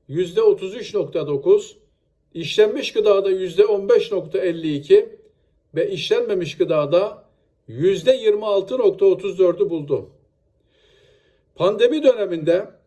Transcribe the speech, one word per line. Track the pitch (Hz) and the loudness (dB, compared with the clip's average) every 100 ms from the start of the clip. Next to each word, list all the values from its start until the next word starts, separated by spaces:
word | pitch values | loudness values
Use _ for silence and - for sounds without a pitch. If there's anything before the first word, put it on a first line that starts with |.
| - | -10
yüzde | 143 180 180 | -6 -4 2
otuz | 220 190 190 226 | 2 2 -2 -10
üç | 214 202 | -8 -6
nokta | 160 170 147 | -4 -6 -4
dokuz, | 143 175 208 - - _ _ _ _ _ | -2 2 2 0 -14 _ _ _ _ _
işlenmiş | 170 165 - 214 262 262 | -12 -4 2 2 2 -4
gıdada | 226 208 196 196 | 0 2 2 2
yüzde | 190 185 175 208 | -2 -2 2 2
on | 202 196 | 2 2
beş | 233 - | 2 2
nokta | 196 156 190 | -4 -4 -4
elli | 180 165 160 143 | -4 -4 -4 -6
iki | - 202 220 - _ _ _ _ _ 156 | 4 4 4 -6 _ _ _ _ _ -6
ve | - | -4
işlenmemiş | 185 - 233 233 196 165 - | -6 -2 -2 -2 -4 -6 -4
gıdada | 208 156 143 170 208 - _ _ _ _ - | -2 0 0 0 -2 -6 _ _ _ _ -16
yüzde | 117 175 190 160 | -4 -2 0 0
yirmi | 262 220 208 214 | 2 2 0 0
altı | 202 190 254 | -2 -2 0
nokta | 214 - 196 | 0 2 2
otuz | 180 202 175 | 2 -2 0
dördü | 180 170 190 | 0 2 -2
buldu. | 165 143 127 110 _ _ _ _ _ _ _ _ _ _ _ _ _ _ - | -4 -4 -6 -6 _ _ _ _ _ _ _ _ _ _ _ _ _ _ -2
Pandemi | 180 214 240 302 | 0 4 2 4
döneminde | 285 233 196 170 156 175 202 - | 2 2 0 -2 0 0 -2 -12